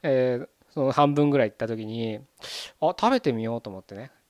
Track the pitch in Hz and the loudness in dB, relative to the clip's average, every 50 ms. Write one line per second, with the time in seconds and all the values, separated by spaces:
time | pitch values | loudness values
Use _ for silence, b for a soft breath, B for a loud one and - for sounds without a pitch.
0 | - 160 135 131 127 127 123 120 - - _ _ _ _ _ 160 139 135 139 - | 0 2 2 2 2 2 0 -2 -6 -10 _ _ _ _ _ -2 0 2 4 4
1 | 147 143 143 143 147 147 143 139 120 104 - _ 117 113 113 110 110 110 110 117 | 4 4 6 4 4 4 4 4 2 2 0 _ -6 -6 -4 -6 -6 -8 -6 -4
2 | 113 113 107 107 139 _ _ B B B B B B B B _ - 160 185 - | -4 -4 -6 -8 -12 _ _ B B B B B B B B _ -2 -2 0 2
3 | - 233 269 247 - 151 120 113 113 113 117 117 _ 107 95 95 - _ 98 95 | 2 2 2 2 2 0 -2 0 -2 -4 -6 -6 _ -10 -14 -14 -16 _ -16 -16
4 | 120 135 _ _ _ | -16 -18 _ _ _